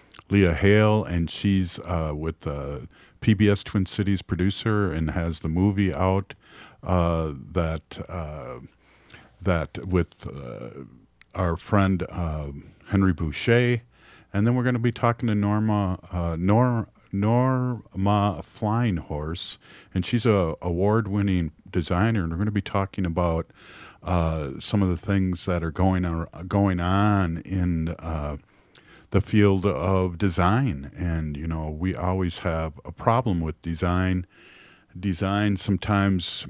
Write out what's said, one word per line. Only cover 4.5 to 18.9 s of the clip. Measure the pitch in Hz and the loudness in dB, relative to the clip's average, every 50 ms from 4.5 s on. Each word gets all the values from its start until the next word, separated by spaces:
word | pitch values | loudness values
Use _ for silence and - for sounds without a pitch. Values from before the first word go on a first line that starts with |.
| - - - 113 107 104 101 90 78 | 0 0 -2 0 0 0 0 0 -2
and | 80 80 78 | -2 -2 -2
has | 73 87 82 85 80 - | -2 -2 -2 -4 -4 -4
the | - 80 | -4 -2
movie | 80 87 95 104 95 101 98 92 | 0 2 2 2 2 2 0 0
out, | - - 92 95 95 98 95 - - _ _ - - - - - - _ - | 0 0 2 2 2 0 -2 -4 -12 _ _ -20 -20 -20 -20 -20 -20 _ -4
uh, | - 92 87 85 85 85 82 80 78 71 65 - - | 0 2 2 2 2 0 0 -2 -4 -6 -10 -10 -6
that, | 85 90 82 80 80 82 - - - - - | -4 -2 -2 -2 -4 -6 -8 -12 -14 -14 -12
uh, | - 92 87 80 76 76 73 62 64 64 - - - _ _ _ _ _ _ _ - - - - - _ - | -10 -10 -10 -10 -10 -10 -12 -12 -12 -14 -14 -16 -20 _ _ _ _ _ _ _ -20 -20 -20 -20 -20 _ -6
that | - 98 87 80 76 - - - - | -2 0 0 0 0 -4 -8 -10 -6
with, | 92 90 90 82 - - - - | 0 0 0 0 0 -6 -16 -14
uh, | - - 69 67 60 53 52 60 57 - 69 65 52 62 62 - _ _ _ - _ - | -14 -12 -12 -12 -12 -12 -12 -14 -14 -14 -16 -16 -18 -20 -20 -20 _ _ _ -20 _ -4
our | - 92 85 85 | -2 0 0 0
friend, | - - - 110 101 95 95 95 85 - - | -2 -2 2 4 6 6 6 4 0 -2 -4
uh, | - 90 85 80 78 78 73 71 69 71 - - - _ - - | -4 -4 -4 -4 -4 -6 -6 -8 -10 -12 -16 -20 -20 _ -8 0
Henry | 101 98 98 95 87 | 2 4 4 4 2
Boucher. | - 87 76 71 - - 117 117 120 123 120 120 117 - _ _ _ - - - - - _ | 2 -2 -4 -4 -2 2 4 4 4 4 2 0 -2 -4 _ _ _ -20 -20 -20 -20 -14 _
And | - 101 107 | -2 0 2
then | 117 123 | 2 2
we're | 127 120 | 2 2
gonna | 127 123 | 0 0
be | 117 120 120 | 0 0 0
talking | 113 - - 117 117 - 123 | 0 2 2 0 2 2 0
to | 113 104 | 0 0
Norma, | 104 101 101 104 107 110 107 104 104 101 92 92 - - - | 2 2 2 2 2 2 2 2 2 2 0 -2 -4 -6 -6
uh, | 90 90 85 85 82 | -4 -2 -2 -2 -2
Nor-, | 82 87 95 104 117 127 127 120 113 - - _ _ _ - | 0 2 4 4 4 4 4 2 0 -4 -6 _ _ _ -6
Norma | - 98 104 110 117 123 127 131 131 127 127 123 120 104 - - - 92 98 101 104 104 101 104 82 73 - | -4 0 2 2 4 4 2 2 2 0 0 -2 -4 -6 -8 -10 -6 -2 0 2 2 4 2 2 0 -4 -8
Flying | - - - 113 104 110 117 123 113 | -14 -10 -4 -2 0 0 0 2 0